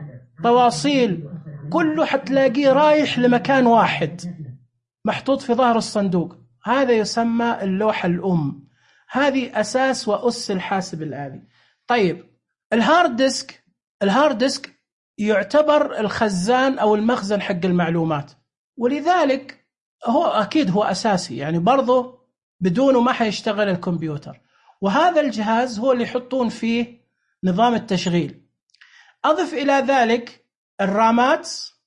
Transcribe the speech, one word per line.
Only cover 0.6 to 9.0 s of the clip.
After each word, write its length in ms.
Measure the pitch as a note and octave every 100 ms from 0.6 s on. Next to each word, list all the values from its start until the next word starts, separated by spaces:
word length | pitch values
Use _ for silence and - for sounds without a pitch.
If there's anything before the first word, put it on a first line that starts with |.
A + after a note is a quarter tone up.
| A#3+ A#3 C#4+ C#4 A#3 E3 D3 - D#3 - D3
كله 360 | D#4 D#4 D#4 C#4
حتلاقيه 680 | C#4 G3 C4+ C4+ A#3+ C#4
رايح 460 | C4 D4+ D4+ C#4+ A#3+
لمكان 480 | B3 A#3+ - C4+ A#3+
واحد 540 | A3+ F#3 D3 D#3+ - F3 - B2+ - _ _ _ _ G#3+
محطوط 360 | - - C4+
في 120 | -
ظهر 240 | A#3 B3 A3+
الصندوق. 580 | - G#3+ G3 F3 D#3+ - _ _ G3+
هذا 260 | C4 C4
يسمى 640 | A3+ G#3 A#3 A#3 A#3 A#3 -
اللوحة 460 | G3 F#3+ A3 G#3 F3+
الأم، 600 | E3+ F#3+ E3+ C#3 - - _ _ _